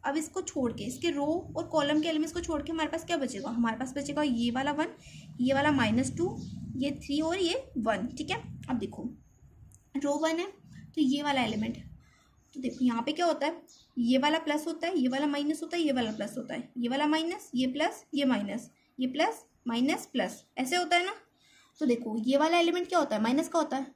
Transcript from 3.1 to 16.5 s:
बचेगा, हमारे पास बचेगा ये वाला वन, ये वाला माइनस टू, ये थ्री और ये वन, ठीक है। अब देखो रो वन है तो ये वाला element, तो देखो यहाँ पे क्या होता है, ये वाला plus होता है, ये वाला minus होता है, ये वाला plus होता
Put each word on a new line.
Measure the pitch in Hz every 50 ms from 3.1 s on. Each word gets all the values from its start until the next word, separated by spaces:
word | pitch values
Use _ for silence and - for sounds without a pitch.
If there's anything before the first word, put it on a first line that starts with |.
| 349
बचेगा, | 320 277 247 - - 269 -
हमारे | 226 233 233 226 220
पास | 226 262 262 -
बचेगा | 285 277 285 285 294 302
ये | 294 240 233 240 240
वाला | 233 254 269 294 285
वन, | 294 320 - - - - - - - - - - -
ये | 247 254 269
वाला | 269 285 302
माइनस | 294 269 233 214 214 240 262 - -
टू, | - 339 381 427 - - - - - - - -
ये | 262 262 285 294
थ्री | - - - 285 294
और | 311 320 349
ये | 392 370 330 359 523 539 - - -
वन, | 214 226 214 190 196 247
ठीक | - - 302 -
है। | 370 453 - - - - - -
अब | 262
देखो | 226 196 - - - - 247 - - - - _ _ - - - - - - - - _ _ _
रो | 277 277 285 285
वन | 294 320 320 320 330
है | 349 403 392 - - - - - - - -
तो | 320
ये | 294 254 269 285 294
वाला | 294 277 262 240
element, | 214 214 208 220 233 - - - - - - - - _ _ _ _ _ _ _ _ -
तो | 277
देखो | 254 247 - - 262
यहाँ | 247 233 233 233
पे | 285
क्या | 294 339 349
होता | 339 302 302 277
है, | 302 339 339 - - - - - _ _
ये | - 240 233 254 262
वाला | 254 294 311 320
plus | 320 311 294 302 302
होता | 330 320 - -
है, | 339 381 330
ये | 254
वाला | 254 247 269 294
minus | 294 285 285 285 294 320 - 330
होता | 330 349
है, | 349 330
ये | 294 269
वाला | 247 233 214
plus | 214 214 202 214 -
होता | 254 - -